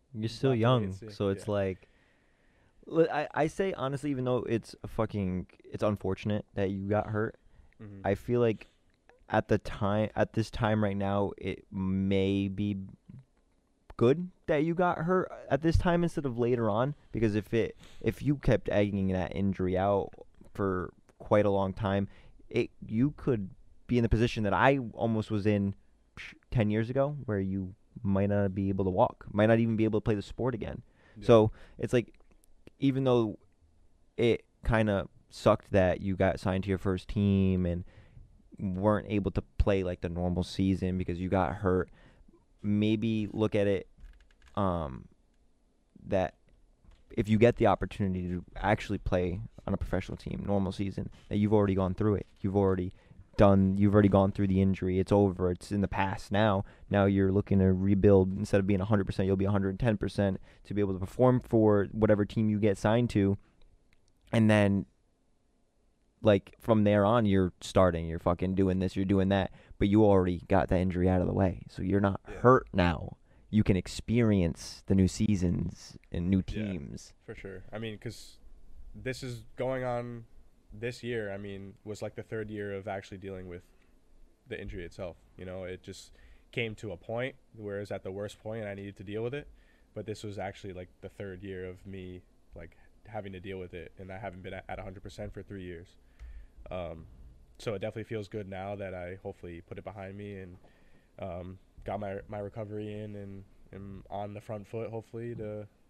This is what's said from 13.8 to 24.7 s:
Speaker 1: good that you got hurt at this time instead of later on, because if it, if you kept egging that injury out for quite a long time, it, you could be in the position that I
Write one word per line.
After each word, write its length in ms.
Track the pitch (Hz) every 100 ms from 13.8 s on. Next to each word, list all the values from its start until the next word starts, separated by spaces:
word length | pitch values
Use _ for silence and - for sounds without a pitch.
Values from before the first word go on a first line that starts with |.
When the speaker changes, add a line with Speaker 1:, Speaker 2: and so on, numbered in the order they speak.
| - -
Speaker 1:
good 340 | 120 151 180 - -
that 120 | 156
you 160 | 156 170
got 240 | 180 -
hurt 340 | 160 185 165 - -
at 140 | 139
this 140 | 160 160
time 280 | 185 175 175
instead 200 | - 143
of 140 | 117
later 320 | 120 123 113
on, 240 | 104 131 147 -
because 240 | 113 113 104
if 180 | 98
it, 240 | 117 98 - - -
if 220 | 113 104
you 140 | 127 143
kept 320 | - 107 -
egging 400 | 101 104 98 95
that 260 | 92 87 78
injury 420 | 98 92 92 92
out 340 | 98 101 - - - - -
for 400 | - 98 92 82 - _ -
quite 260 | - 107 101
a 60 |
long 220 | 98 95
time, 340 | 92 104 101 98 - - - -
it, 200 | - 113 - -
you 280 | 110 139 -
could 340 | - 117 92 - - - -
be 100 | 120
in 40 |
the 60 | 117
position 360 | 113 117 - 104
that 100 | 92
I 240 | 123